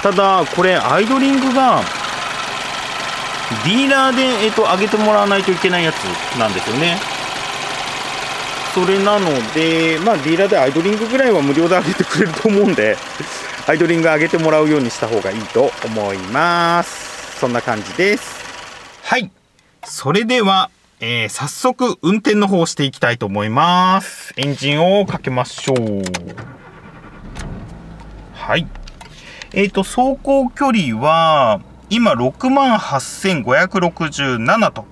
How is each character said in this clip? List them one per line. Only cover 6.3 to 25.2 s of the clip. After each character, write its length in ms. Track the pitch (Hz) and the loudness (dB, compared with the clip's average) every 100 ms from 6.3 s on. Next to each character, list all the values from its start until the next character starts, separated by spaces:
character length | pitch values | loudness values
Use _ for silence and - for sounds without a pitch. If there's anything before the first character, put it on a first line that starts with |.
| 127 | -2
な 100 | 110 | -2
ん 60 | |
で 60 | 92 | -2
す 100 | 98 | -2
よ 60 | 113 | -2
ね。 220 | 170 170 - - - - - - - - - - - - - - - - - - | 0 -2 -4 -6 -6 -8 -8 -8 -6 -6 -6 -6 -8 -6 -6 -6 -6 -6 -4 -2
そ 100 | 185 | 2
れ 180 | 196 | 2
な 140 | 196 208 | 4 2
の 100 | 185 139 113 151 | 2 0 0 0
で、 420 | 160 165 165 160 190 | 2 2 2 2 2
ま 60 | |
あ、 60 | 202 | 0
デ 60 | 139 | 2
ィ 60 | 165 | 2
ー 40 | |
ラ 60 | 196 | 4
ー 20 | |
で 120 | 190 | 4
ア 80 | 131 | 4
イ 40 | |
ド 120 | 143 | 2
リ 80 | 170 | 0
ン 60 | 208 | 0
グ 80 | 220 | 0
ぐ 100 | 262 | 2
ら 100 | 262 | 2
い 40 | |
は 100 | 196 | 4
無 140 | 139 143 | 2 2
料 120 | 170 | 4
で 80 | 180 | 2
上 60 | |
げ 100 | 160 190 | 0 -2
て 80 | |
く 160 | 170 151 | -2 0
れ 80 | 180 | 0
る 60 | |
と 140 | 156 226 | 0 2
思 140 | 202 | 4
う 60 | 208 | 4
ん 60 | 160 | 4
で、 200 | 107 101 - - 151 - - - - | 2 0 -4 -12 -10 -10 -10 -10 0
ア 60 | |
イ 60 | 156 | 2
ド 80 | 165 | 4
リ 100 | 170 | 4
ン 60 | |
グ 40 | 160 | 2
上 100 | 156 | 2
げ 100 | 160 | 2
て 80 | 170 | 2
も 140 | 160 | 4
ら 100 | 156 | 4
う 80 | 156 | 4
よ 80 | 151 | 2
う 40 | |
に 100 | 123 | 0
し 80 | - | -2
た 80 | 113 | -2
方 120 | 113 | -2
が 100 | 95 | -2
い 60 | 104 | -4
い 20 | 101 | -2
と 240 | 113 135 - | 2 2 0
思 300 | 120 110 101 | -6 -2 -2
い 60 | 98 | -4
ま 640 | 92 123 170 175 170 170 | -4 0 2 2 2 2
す。 560 | 170 - - - - - | 0 -6 -14 -14 -14 -4
そ 80 | 131 | -2
ん 60 | |
な 100 | 120 | -2
感 180 | 123 110 | -2 -4
じ 100 | 95 95 | -6 -2
で 220 | 190 208 | 0 0
す。 260 | - - - - - - - - | -4 -14 -16 -16 -18 -18 -20 -16
は 140 | - 254 | -2 -2
い。 140 | 196 _ _ _ _ _ | -2 _ _ _ _ _
そ 280 | - - 131 | -14 -8 0
れ 140 | 170 226 | 0 2
で 180 | 254 | 2
は、 260 | 202 190 - _ _ _ | 4 2 0 _ _ _
え 240 | 113 120 110 | -4 -2 -4
ー、 40 | |
早 200 | - 139 | -4 -8
速 480 | - 254 247 247 - | -2 -2 0 -2 0
運 180 | 156 214 | 2 2
転 160 | - 208 | 2 2
の 120 | 202 | 2
方 140 | 190 | 2
を 40 | 165 | 0
し 80 | |
て 120 | - 139 | 0 -4
い 60 | |
き 80 | - | 0
た 120 | - | -2
い 60 | 117 | 0
と 80 | 107 | -2
思 180 | 98 | -2
い 60 | 107 | -2
ま 500 | 117 165 180 180 190 | 2 4 4 4 2
す。 340 | 190 - - - | -2 -14 -14 -6
エ 80 | 139 | -4
ン 100 | 139 | -2
ジ 160 | 135 | -2
ン 280 | 147 175 202 | 2 4 4
を 40 | 196 | 0
か 140 | 165 | -4